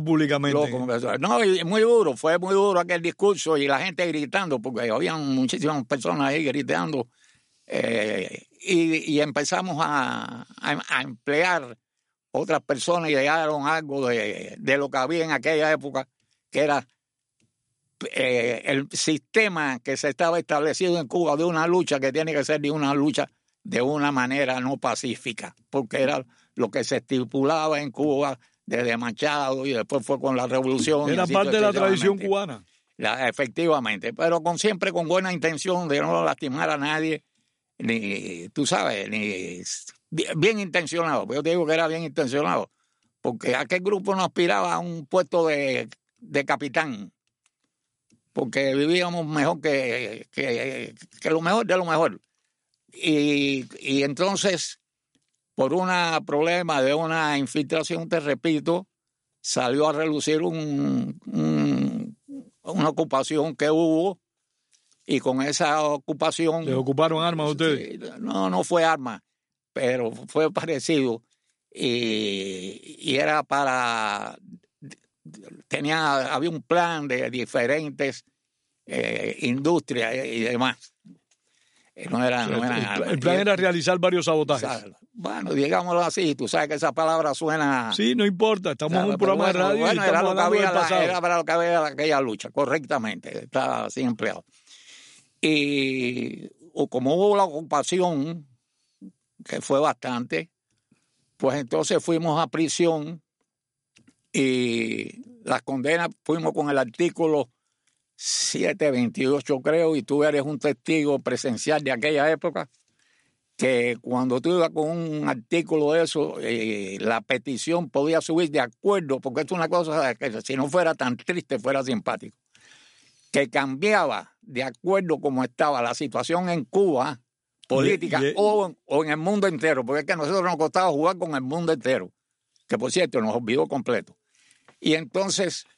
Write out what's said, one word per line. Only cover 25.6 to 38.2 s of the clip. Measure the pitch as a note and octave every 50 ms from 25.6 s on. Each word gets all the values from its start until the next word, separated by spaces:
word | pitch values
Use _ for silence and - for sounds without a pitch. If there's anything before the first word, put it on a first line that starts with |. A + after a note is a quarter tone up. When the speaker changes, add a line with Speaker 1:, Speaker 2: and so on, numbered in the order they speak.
| _ _
Speaker 2:
porque | - C#3 B2+ G#2+ - C#3 C3+
era | C3 D3 C3+ B2+ - _ _ _ _ _
lo | - B2 G#2+
que | G2 C#3 A#2
se | - C#3 B2
estipulaba | - - C#3 B2+ B2+ A#2+ - C#3 C3+ C#3 D#3+ D#3+ D#3 D#3 D#3 D3
en | D3 C#3+
Cuba | A2+ - C#3+ D3+ C#3+ C3+ C#3+ C#3+ C3+ B2 _ _ _ _ _
desde | - - A#2+ B2 A#2+ A#2
Machado | A#2 A#2+ A#2+ A2+ - D3 D3+ D3 D3 C#3+ C3+ C3+ C3+ C3
y | C#3 C3+
después | A#2 G#2 - - C#3 A2
fue | - C#3+ C3
con | C3+ C#3 C3
la | B2+ B2+
revolución | B2 B2 C3 C3 C3 C3 C3 - - D3+ D3 D3 C#3+
y | D#3
Speaker 1:
Era | - F3+
Speaker 2:
así | E3+ -
Speaker 1:
parte | G3 G3+ G3 G3+
de | G#3+
la | G#3+ G#3 G3
tradición | G3+ G3 F#3+ F#3+ F3 D3 G3 G3+
Speaker 2:
sucesivamente. | G3 F#3+ G3
Speaker 1:
cubana. | F#3+ G3 G3+ F3 C3 G#2+ F2+ _ _ _ _ _ _
Speaker 2:
La, | - - G#2+ A2+ B2 C3 A#2+
efectivamente, | A2 - C#3+ A#2+ G2+ - E3 E3+ D#3 C#3+ B2 A2 G#2+ F#2+ - A2+ A2+
pero | - D#3+ E3 E3+ E3+ D#3
con, | F3 E3+ D#3+
siempre | - G#3+ A3 F3 F#3+ F#3+ F3
con | F3 E3+ D3+
buena | E3+ F#3 F#3 F#3 F3+
intención | E3+ - E3 D#3+ C#3+ - F#3+ F3+ F3+ F3+ D#3+
de | C#3 C#3+
no | D3+ D#3 E3+ E3+ E3+
lastimar | D#3+ C#3+ - - C#3 B2+ D3+ E3 D#3+
a | D#3 D3
nadie, | C#3 D3 D3+ D#3 D#3 D#3+ D#3 D3+ - _ _ _ _ _ _ _ _ _ _ -
ni, | - A2+ A2+ A2+ G#2+ G2+ G2 G2